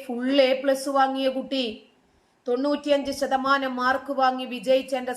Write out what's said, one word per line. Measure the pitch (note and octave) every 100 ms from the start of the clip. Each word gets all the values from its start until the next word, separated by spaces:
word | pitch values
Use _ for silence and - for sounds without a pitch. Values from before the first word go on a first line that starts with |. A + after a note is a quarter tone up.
| -
ഫുൾ | A#3+ B3+ C#4 B3+
എ | C4
പ്ലസ് | C#4 C4+ C#4+ C4+
വാങ്ങിയ | C4+ C4+ C4 C4
കുട്ടി, | - C4+ A#3 G#3+ - _ _ _ _ _ -
തൊണ്ണൂറ്റിയഞ്ച് | A#3+ C#4+ C#4+ C#4+ C#4+ C#4 C4+
ശതമാനം | C4 C4+ C4+ C#4 C4 B3+
മാർക്ക് | B3+ C4+ C#4 C4
വാങ്ങി | C4 C4 B3+
വിജയിച്ച | B3 B3 C4 C4 B3+
എൻ്റെ | B3